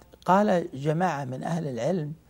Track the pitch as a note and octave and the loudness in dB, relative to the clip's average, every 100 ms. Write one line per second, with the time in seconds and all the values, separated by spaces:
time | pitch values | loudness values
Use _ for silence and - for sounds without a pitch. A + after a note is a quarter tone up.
0 | - - - F#3+ G#3 F3+ E3+ C3 D3+ D#3+ | -14 -8 2 4 4 2 0 -4 -2 2
1 | F3+ C#3+ B2+ C3 - E3+ D#3 A#2 C#3 F#3 | 0 0 -6 -6 -4 -4 -4 -2 0 0
2 | D3 D#3 | -4 -10